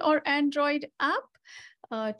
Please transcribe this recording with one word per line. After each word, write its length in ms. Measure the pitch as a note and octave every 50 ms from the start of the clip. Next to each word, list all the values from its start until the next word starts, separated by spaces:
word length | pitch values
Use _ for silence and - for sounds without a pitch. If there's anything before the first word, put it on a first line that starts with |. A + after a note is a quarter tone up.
| -
or 160 | D4+ D4+ D4 - -
Android 640 | C#4 C#4+ D4 C#4+ C#4 D4 C#4+ D4 D4 D4 D4 - _ -
app, 240 | - C#4+ F4+ C5 C5 - _ _ _ - - - - - - _ - -
uh, 220 | A3+ A3 A3 G#3+ G#3+